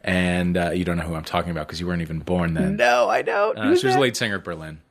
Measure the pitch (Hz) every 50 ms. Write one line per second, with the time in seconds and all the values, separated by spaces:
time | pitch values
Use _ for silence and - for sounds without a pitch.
0 | - 90 92 90 90 90 87 90 87 87 87 90 87 85 82 92 87 87 85 85
1 | 80 82 82 78 82 - - 90 85 87 82 78 76 - 85 82 87 90 87 85
2 | 82 78 80 78 73 - 90 90 85 82 80 82 92 95 98 104 120 123 123 123
3 | 117 - - 127 - - - - 202 214 208 214 220 269 349 359 370 392 381 -
4 | 135 123 113 - 123 107 101 92 - 90 85 78 80 78 78 78 - _